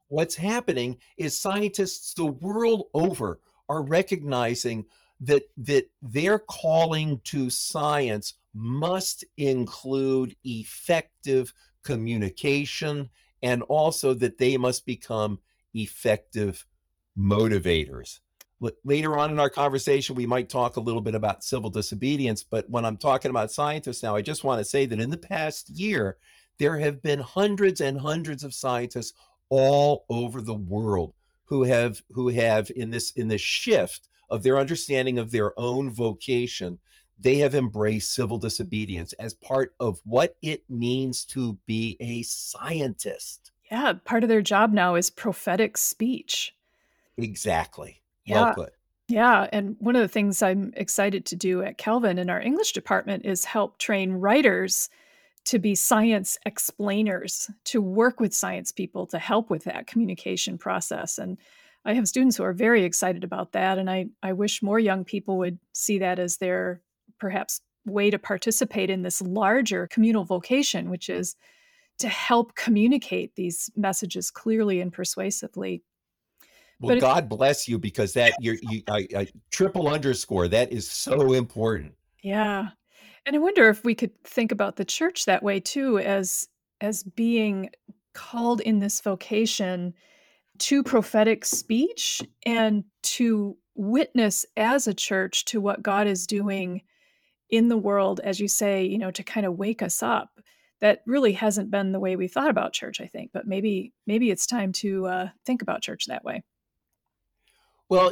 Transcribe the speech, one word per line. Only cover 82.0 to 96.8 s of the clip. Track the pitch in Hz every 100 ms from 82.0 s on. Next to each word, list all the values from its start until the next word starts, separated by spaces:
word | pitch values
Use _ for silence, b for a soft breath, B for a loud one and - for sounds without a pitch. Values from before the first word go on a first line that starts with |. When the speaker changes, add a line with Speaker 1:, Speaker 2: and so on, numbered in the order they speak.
| _ _
Speaker 2:
Yeah. | 196 202 214 202 202 - b b b b 277
And | 294
I |
wonder | 339 403 226
if | 208 233
we | 220
could | 240 -
think | - - 226
about | 208 202 196
the |
church | 190 - 330 - -
that | 185
way | 202 196
too, | - 277 269 208
as, | 202 196 190 - - _ _ _
as | 208 214
being | 196 202 233 233 214 196 190 - - - _
called | - - 233 233 233
in | - 214
this | 202 -
vocation | 208 190 - 214 220 - 185 180 180 b b b b b b -
to | - 285
prophetic | - 233 - 220 214 220 -
speech | - - 226 320 480 - - - _ 240
and | 233 220 208 - _
to | - - 233 214 202 - _ -
witness | 202 254 - 247 214 - - -
as | 214 269 226
a |
church | 185 - 190 185 - -
to | 220
what | 202 -
God | 208 196 208
is | 185 -
doing | 208 208 196 180 180